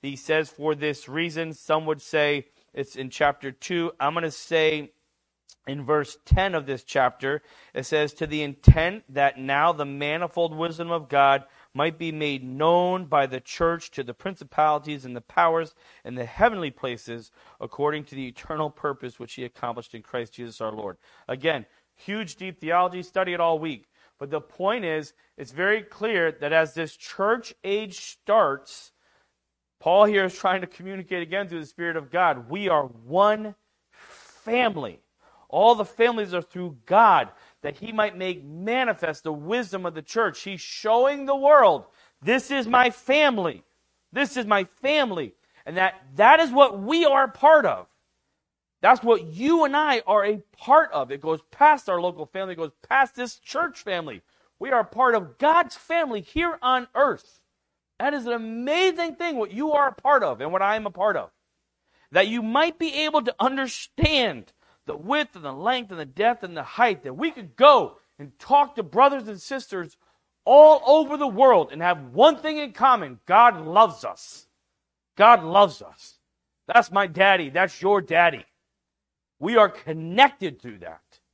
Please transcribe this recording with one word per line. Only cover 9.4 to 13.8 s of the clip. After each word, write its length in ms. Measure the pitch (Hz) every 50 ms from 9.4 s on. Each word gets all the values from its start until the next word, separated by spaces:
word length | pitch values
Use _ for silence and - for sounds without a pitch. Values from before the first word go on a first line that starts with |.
| 131 135 139 143 151 170 170
the 120 | 147 147
manifold 720 | 139 139 139 147 147 151 165 175 165 - 175 170 165 156
wisdom 360 | 156 165 170 165 160 170 170 170
of 160 | 165 151 127
God 360 | 143 139 139 139 139 135 131 _ _ _ _ _ _
might 240 | 131 143 165 160 156
be 120 | 165 165
made 320 | 156 156 151 147 143 135 127
known 600 | 127 127 135 151 165 170 175 180 180 180 185 185
by 220 | 147 156 147 139
the 140 | 131 127 131
church 500 | - - - - 170 165 170 165